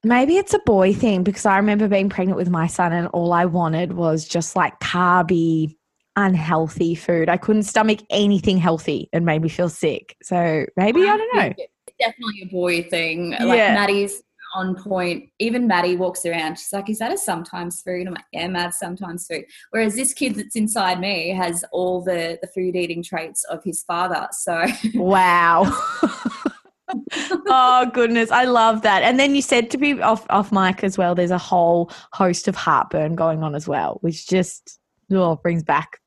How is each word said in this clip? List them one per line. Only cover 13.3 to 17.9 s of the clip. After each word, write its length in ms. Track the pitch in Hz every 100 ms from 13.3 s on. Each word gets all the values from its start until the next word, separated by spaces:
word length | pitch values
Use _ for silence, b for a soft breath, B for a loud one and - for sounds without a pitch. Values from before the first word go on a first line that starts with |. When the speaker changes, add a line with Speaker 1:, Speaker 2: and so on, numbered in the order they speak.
Speaker 2:
Like, 260 | 117 233 240
Speaker 1:
Yeah. 160 | 208
Speaker 2:
Maddie's 480 | 214 202 202 202 - _ _ -
on 200 | 185 185
point. 480 | 185 208 185 180 165 - _
Even 260 | 226 247
Maddie 300 | 240 175 175
walks 320 | 180 185 180 170
around. 320 | 170 160 170
She's 120 | -
like, 160 | 202 202
"Is 120 | 214
that 120 | 226
a 60 | 392
sometimes 640 | - 170 170 180 175 -
food?" 240 | -